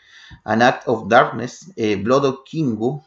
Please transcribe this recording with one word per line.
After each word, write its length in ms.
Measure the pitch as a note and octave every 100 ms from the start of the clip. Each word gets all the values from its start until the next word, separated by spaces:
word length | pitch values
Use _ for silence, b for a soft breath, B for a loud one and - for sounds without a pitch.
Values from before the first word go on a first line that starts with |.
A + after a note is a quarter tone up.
| B B B B
An 180 | - A2
Act 220 | A#2+ - -
of 220 | A2+ G2
Darkness, 640 | A2+ - A#2 A#2 - - -
eh, 200 | A2 G2+
Blood 280 | G2 C3
of 140 | C#3 B2+ -
Kingu, 560 | D#3+ D3 G#2+ A2+ D3